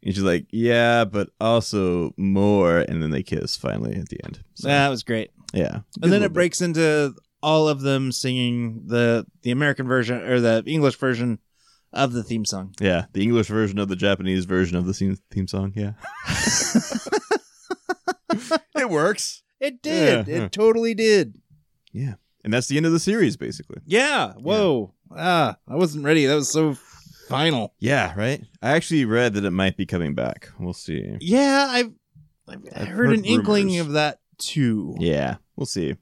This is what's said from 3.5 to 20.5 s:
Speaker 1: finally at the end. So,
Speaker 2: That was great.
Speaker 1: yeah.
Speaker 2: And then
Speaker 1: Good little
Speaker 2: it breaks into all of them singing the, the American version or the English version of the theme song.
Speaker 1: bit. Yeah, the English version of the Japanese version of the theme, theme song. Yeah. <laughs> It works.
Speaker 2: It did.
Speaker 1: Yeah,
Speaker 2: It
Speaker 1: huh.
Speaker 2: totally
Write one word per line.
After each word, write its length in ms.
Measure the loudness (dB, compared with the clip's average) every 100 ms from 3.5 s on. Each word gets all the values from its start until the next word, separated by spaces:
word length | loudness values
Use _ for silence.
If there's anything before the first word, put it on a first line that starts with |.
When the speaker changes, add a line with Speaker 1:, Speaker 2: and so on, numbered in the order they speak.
| -6
Speaker 1:
finally 380 | -4 -4 -6 -6
at 120 | -8
the 160 | -12
end. 220 | -14 -16 -20
So, 160 | -10 0
Speaker 2:
That 180 | 2 2
was 160 | -2
great. 280 | -4 -6 -6 _ -8
Speaker 1:
yeah. 200 | -2 -2
Speaker 2:
And 100 | -4 -12 -2
then 60 |
Speaker 1:
Good 80 | 2
little 140 | 4 2
Speaker 2:
it 60 |
breaks 280 | 0 0 0
into 520 | -2 2 2 2 0 -4 _ _
all 240 | 0 2 4
of 140 | 2
them 320 | 0 0 0
singing 720 | -2 -2 -2 0 -2 -4 -6 -4
the, 380 | 2 2 2 -2 _
the 100 | -4
American 380 | 0 0 0 0
version 320 | 0 0 -4
or 180 | 0 2
the 240 | 4 2 0
English 300 | 2 2 2
version 440 | -2 0 -2 -4 _ _ _ _ _
of 220 | -2 -2
the 100 | -2
theme 220 | -4 -4 -4
song. 300 | -6 -10 -2
Speaker 1:
bit. 60 | 0
Yeah, 180 | 2 0
the 120 | -2
English 240 | 2 2 2
version 300 | 0 0 0
of 120 | -2
the 80 | 0
Japanese 480 | 0 0 0 0 0
version 320 | 0 2 0
of 80 | -2
the 80 |
theme, 240 | -2 -2 -4 _
theme 180 | -6 -4
song. 240 | -4 -4 -4
Yeah. 180 | -8 -8 -16 -16 -8
<laughs> 540 | -4 -2 -2 0 0 0 -8 -4 -6 -2 -4 -4 _ -14 -14 _ -8 -6 -8 _ -6 -2 -4 _ -4
It 140 | 0
works. 540 | 2 0 0 -6 -10 _ _
Speaker 2:
It 220 | -6 -6
did. 460 | -4 2 4 4 0
Speaker 1:
Yeah, 80 | -4
Speaker 2:
It 40 |
Speaker 1:
huh. 60 |
Speaker 2:
totally 440 | -4